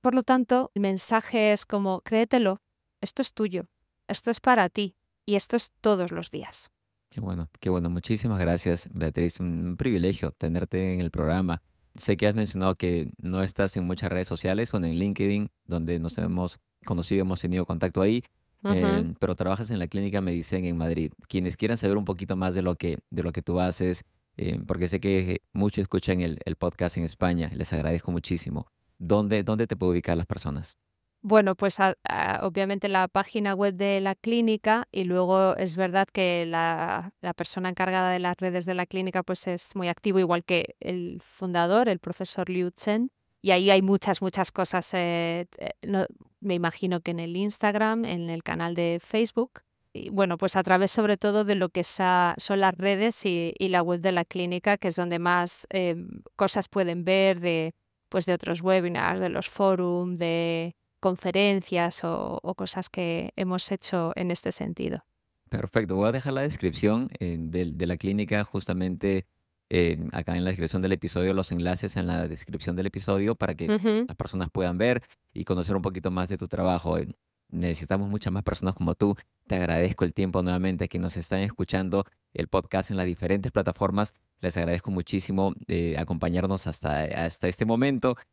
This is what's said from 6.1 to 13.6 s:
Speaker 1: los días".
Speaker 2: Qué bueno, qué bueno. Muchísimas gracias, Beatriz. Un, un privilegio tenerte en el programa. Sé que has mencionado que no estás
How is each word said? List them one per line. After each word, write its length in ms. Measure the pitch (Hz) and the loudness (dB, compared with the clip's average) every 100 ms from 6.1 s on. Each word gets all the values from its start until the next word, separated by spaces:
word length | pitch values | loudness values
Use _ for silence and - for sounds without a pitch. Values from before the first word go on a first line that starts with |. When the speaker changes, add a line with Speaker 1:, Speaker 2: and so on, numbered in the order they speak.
Speaker 1:
los 180 | 165 165 | -4 -8
días". 400 | 147 - - - _ _ _ _ | -10 -8 -8 -8 _ _ _ _
Speaker 2:
Qué 100 | - | -8
bueno, 280 | 101 87 80 _ | -6 -4 -6 _
qué 100 | 95 | -2
bueno. 180 | 90 85 | 0 0
Muchísimas 480 | 87 - 110 120 98 | -2 -2 -2 0 2
gracias, 480 | 87 87 90 85 - | 2 2 2 -2 -4
Beatriz. 480 | 90 80 80 85 - | -4 -2 0 -2 -2
Un, 260 | 90 82 87 | -4 -2 -4
un 80 | 87 | -2
privilegio 560 | 131 101 90 - 80 | 0 2 0 0 -4
tenerte 600 | - 82 85 - 92 92 | -4 -2 -2 -2 -2 0
en 60 | 90 | -2
el 100 | 85 | -2
programa. 520 | - 78 90 92 82 _ _ _ | -2 0 0 0 -4 _ _ _
Sé 220 | - - 98 | -6 -2 2
que 100 | 104 | 2
has 80 | |
mencionado 400 | 107 104 95 95 92 | 2 -2 0 0 0
que 340 | 90 87 76 - | 0 0 -2 -8
no 240 | 90 92 | -4 -2
estás 340 | 95 - | -2 0